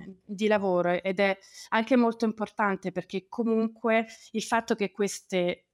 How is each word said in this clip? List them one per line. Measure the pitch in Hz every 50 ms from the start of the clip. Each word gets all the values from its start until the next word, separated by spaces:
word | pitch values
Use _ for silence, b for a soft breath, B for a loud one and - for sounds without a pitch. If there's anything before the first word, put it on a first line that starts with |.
| 175 190 190 180 _
di | - 208 185 214
lavoro. | 208 214 208 196 190 180 175 175 175 180 175 -
Ed | 196 190 196
è | 202 196 190 - B B B B B B
anche | - 226 226 226 269
molto | 240 240 226 226 226 233
importante, | 220 208 - 208 - - - 214 202 190 190 - 185 175
perché | 185 170 - - 190 -
comunque | - - - 226 226 226 220 226 226 226 - - 226 220 226 226 226 B B B B
il | B 220
fatto | 208 - 240 226 226 - 226
che | - 202 185
queste | _ - 202 190 - - - - 190 185 175 175 180 - _ _